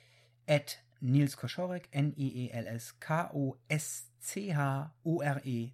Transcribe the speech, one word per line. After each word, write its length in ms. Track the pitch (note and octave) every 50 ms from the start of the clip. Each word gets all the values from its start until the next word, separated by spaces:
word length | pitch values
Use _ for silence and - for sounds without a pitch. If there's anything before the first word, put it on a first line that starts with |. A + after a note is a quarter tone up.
| - _ _ _ _ _ _ _ _ -
at 360 | D3+ C#3+ - - - - - _ _ -
Nils 360 | - B2 B2+ C#3+ D3 C#3 C#3
Koschorek, 520 | - - A#2 - - F3+ F3+ F3+ F3+ E3+ -
N 220 | - C#3+ C#3+ D3+ D3
I 300 | D3 C#3 C3+ - B2+ B2
E 40 | A#2
L 160 | - A#2+ A2+ -
S 320 | A#2 A#2 A#2 - - -
K 320 | - - D#3+ E3 F3 - -
O 240 | D3 C#3 C3 A#2 - _ -
S 440 | D#3 D3+ - - - - - - _ -
C 360 | - - - F#3+ G#3 G3+ E3
H 380 | D3 C#3+ C#3 C3+ C3+ D3 D#3 - _ -
O 180 | E3 D#3+ E3+
R 220 | C#3+ D3 C#3 C3+ -
E 260 | C3 B2 A#2 A#2 A#2